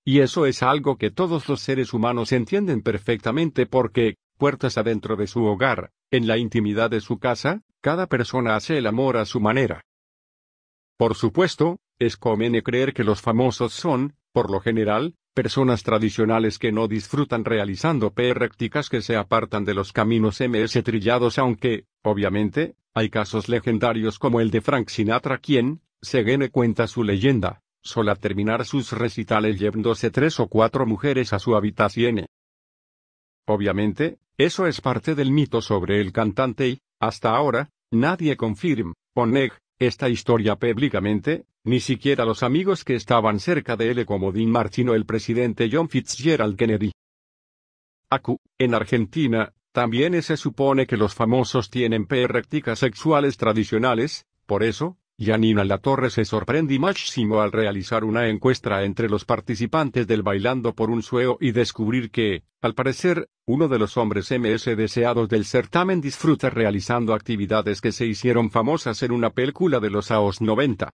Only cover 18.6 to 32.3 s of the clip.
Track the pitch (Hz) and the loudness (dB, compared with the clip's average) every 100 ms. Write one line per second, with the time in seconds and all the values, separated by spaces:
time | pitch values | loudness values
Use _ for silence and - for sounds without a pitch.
18.6 | 117 151 - 120 104 113 101 113 110 107 | -4 -4 -4 -4 -2 -2 0 0 0 -2
19.6 | 101 98 95 - 110 117 110 - 123 113 | -2 -2 -2 0 2 2 2 0 0 0
20.6 | 110 123 120 113 101 123 120 143 131 110 | 0 0 0 0 0 2 2 2 0 0
21.6 | 127 107 - _ 107 101 101 101 107 147 | -2 -2 -6 _ -2 0 0 0 0 -2
22.6 | 165 - _ 117 107 113 104 110 101 120 | -4 -6 _ -2 -2 -2 -2 -4 -2 -2
23.6 | 123 110 123 113 110 - 135 117 113 110 | 0 0 0 0 -2 -2 0 2 2 0
24.6 | 123 139 107 - 107 120 143 131 - 131 | 0 -2 -2 -2 0 0 -2 -6 0 2
25.6 | 123 160 _ _ - 131 107 135 131 131 | 2 -2 _ _ -4 0 2 0 0 0
26.6 | 120 107 113 120 107 101 131 127 90 95 | 2 2 -2 -2 0 2 2 2 0 -6
27.6 | _ _ - 120 104 101 104 98 104 117 | _ _ -8 -2 0 0 -2 -2 0 -2
28.6 | 120 143 117 107 117 - 107 107 107 98 | -2 -4 -4 -4 -4 -4 0 2 2 0
29.6 | 104 110 110 110 117 127 156 - 113 107 | -2 0 0 0 0 2 0 0 0 2
30.6 | 113 135 123 104 143 131 120 101 123 107 | 2 2 0 0 0 0 0 -2 2 2
31.6 | 104 - 104 113 120 110 80 | 2 0 0 2 0 0 -6